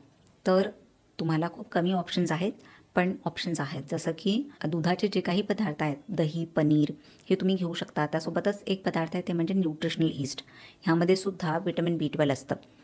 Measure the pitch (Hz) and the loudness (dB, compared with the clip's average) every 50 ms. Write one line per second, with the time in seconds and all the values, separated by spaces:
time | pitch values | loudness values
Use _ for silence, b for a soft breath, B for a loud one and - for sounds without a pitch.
0 | - - _ _ _ - _ _ - 190 185 185 196 208 - - - _ _ _ | -12 -20 _ _ _ -20 _ _ 0 2 4 4 4 2 -2 -10 -18 _ _ _
1 | _ _ _ - 175 160 160 156 160 170 170 - 220 - - 190 170 180 190 185 | _ _ _ -4 -2 0 0 0 0 -2 -4 -8 -10 -4 -2 0 2 2 2 0
2 | 170 - - 185 175 165 160 160 175 208 277 - B B B B B B - - | -2 -2 -2 0 0 0 0 0 -2 -2 -4 -6 B B B B B B 0 0
3 | 180 185 196 - - - - - - 180 170 151 151 139 170 147 135 - 165 165 | 2 2 0 -2 -4 -6 -6 -6 -4 -4 -2 -2 -4 -4 -6 -8 -8 -4 -4 -4
4 | - 185 165 - - 202 202 233 285 - B B - 151 160 170 156 170 180 185 | -2 -4 -4 -2 0 0 0 0 0 -4 B B -4 -2 0 0 2 2 2 2
5 | - 202 196 190 180 - 196 208 208 - 208 196 214 175 151 - 160 151 143 - | 0 0 0 0 0 0 0 0 0 0 0 0 0 -2 -2 -2 -2 -2 -2 -4
6 | - - 196 156 165 151 151 170 165 165 - - 156 151 151 151 151 151 - B | -6 -6 -2 0 0 0 0 -2 -4 -4 0 2 4 4 6 4 4 2 0 B
7 | B B B B B B 185 190 185 190 190 185 180 170 170 - - - - - | B B B B B B 0 2 2 2 2 2 0 -2 -4 -4 -6 -4 -2 0
8 | 151 147 - 160 160 - 165 175 175 202 208 208 - - 196 190 - 175 170 170 | 0 0 0 -2 -2 -2 -2 -2 0 0 -2 -2 -2 -4 -4 -2 -2 -2 0 0
9 | 165 160 160 180 175 - 175 170 165 165 190 196 185 160 151 151 - 165 160 - | -2 -2 -2 -4 -4 -2 0 0 0 2 2 2 2 0 0 -2 -4 -2 0 2
10 | 160 156 156 - 139 131 - - - B B B B B B B B 175 165 170 | 0 0 0 -2 -4 -6 -6 -8 -12 B B B B B B B B 2 2 4
11 | 175 175 190 190 - 202 190 170 - 160 160 170 - 175 165 - 165 170 170 160 | 4 4 4 4 2 -2 -4 -2 -2 -2 0 0 0 -2 -2 0 0 0 0 0
12 | 151 147 - - 156 143 135 131 - - 143 - - B B B | 0 0 0 2 2 2 2 0 -2 -4 -4 -6 -6 B B B